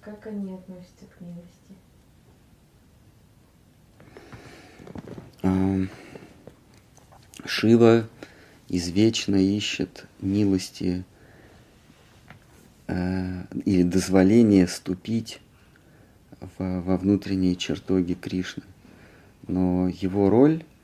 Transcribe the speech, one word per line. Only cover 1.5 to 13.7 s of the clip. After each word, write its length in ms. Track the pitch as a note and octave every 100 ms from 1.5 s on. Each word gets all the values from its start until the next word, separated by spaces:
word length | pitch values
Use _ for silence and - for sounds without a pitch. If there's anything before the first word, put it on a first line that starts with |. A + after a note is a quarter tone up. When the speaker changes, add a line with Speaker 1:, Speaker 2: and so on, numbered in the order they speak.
| _ _ G3 _ _ _ _ _ _ _ _ _ _ _ _ _ _ _ _ _ _ _ _ _ _ - - - - - - - - - - - - - -
Speaker 2:
Ам, 480 | F#2+ F#2+ F#2+ F#2+ F#2+ - - - - - - _ _ _ _ _ _ - _ -
Шива 640 | - - A2 A#2 A2+ A#2 A2 - - - - _ -
извечно 680 | F2+ F2 F#2+ A2 A2 - G2
ищет 680 | F#2+ G#2 - - - - - -
милости, 840 | F#2+ G2+ G2+ F#2+ - - F2+ F2+ F2+ _ - - - - _ _ _ _ _ _ - - _ _ - _ -
э, 560 | F2+ F2+ F#2 F#2 F#2 - -
или 180 | G#2